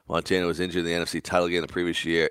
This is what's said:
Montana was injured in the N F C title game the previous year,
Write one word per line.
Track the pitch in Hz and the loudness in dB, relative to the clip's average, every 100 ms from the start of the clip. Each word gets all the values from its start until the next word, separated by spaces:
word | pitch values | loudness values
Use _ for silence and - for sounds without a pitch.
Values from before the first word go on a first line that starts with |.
| - | -4
Montana | 82 - 92 87 | -2 0 2 2
was | 80 | 0
injured | 90 87 | -2 -2
in | 85 | 0
the | |
N | 85 | 0
F | 82 | -2
C | 80 | -4
title | - 92 87 | 0 2 2
game | 87 | 0
the | 76 | -2
previous | 90 87 80 | -2 -2 -2
year, | 82 82 80 | 0 2 2